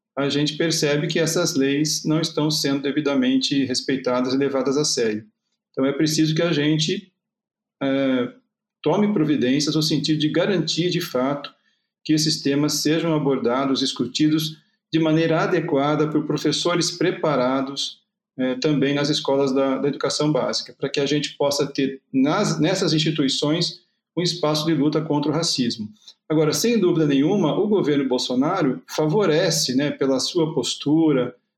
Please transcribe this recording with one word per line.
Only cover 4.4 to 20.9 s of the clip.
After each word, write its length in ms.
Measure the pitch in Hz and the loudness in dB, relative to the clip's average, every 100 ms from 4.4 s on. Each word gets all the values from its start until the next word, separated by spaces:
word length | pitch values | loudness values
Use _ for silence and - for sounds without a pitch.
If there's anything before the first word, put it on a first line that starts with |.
| 139 135 127 135 | 0 0 0 0
a 80 | |
sério. 420 | 147 - 113 104 - _ _ _ _ | 0 0 -2 -2 -8 _ _ _ _
Então, 160 | - 135 | -2 -2
é 60 | |
preciso 420 | - 156 156 156 | 0 0 2 0
que 80 | 160 | 2
a 100 | 170 | 0
gente, 580 | 147 151 156 156 202 - _ _ _ _ _ _ - | 2 2 0 0 -4 -8 _ _ _ _ _ _ -6
é, 480 | 139 135 135 131 123 - _ _ _ _ | -2 0 2 0 -2 -6 _ _ _ _
tome 280 | 151 185 208 | -2 2 2
providências 600 | 190 151 139 123 143 156 | 2 2 2 2 0 0
no 80 | 156 | -2
sentido 360 | 151 151 - 151 | 0 -2 0 0
de 100 | 151 | 0
garantir, 600 | 160 202 185 151 156 175 | 0 0 0 -2 -2 -2
de 100 | 170 | -2
fato, 500 | - 127 131 143 - - _ _ _ _ | -4 -2 -2 -4 -8 -18 _ _ _ _
que 80 | - | -2
esses 300 | 156 156 151 | 0 0 -2
temas 320 | 139 139 147 | 0 0 0
sejam 400 | - 147 165 165 | 0 0 0 2
abordados, 640 | 151 139 131 117 127 135 131 | 0 0 0 0 0 0 0
discutidos 800 | 131 - 120 - 151 156 156 - _ _ _ | -2 -4 -4 0 2 2 -2 -8 _ _ _
de 60 | 160 | 0
maneira 420 | 160 156 165 160 | 2 2 2 2
adequada 680 | 190 180 160 139 143 147 151 | 2 0 0 0 2 0 0
por 200 | 151 143 | 0 -2
professores 640 | 147 156 143 175 175 160 | -2 -2 -2 0 0 -2
preparados, 1120 | - 170 185 160 135 123 135 135 139 - - _ _ _ - | -2 -2 0 0 0 2 0 -2 -6 -8 -10 _ _ _ -4
é, 160 | 127 127 | -2 0
também 360 | 160 143 139 | 0 2 0
nas 160 | 143 147 | 0 0
escolas 420 | 147 - 139 139 | -2 0 0 2
da, 280 | 131 135 131 | 2 0 0
da 100 | 143 | -2
educação 420 | 131 139 - 151 | -2 -4 -2 0
básica, 440 | 135 113 113 - - | 0 -2 -4 -8 -8
para 120 | 139 | -6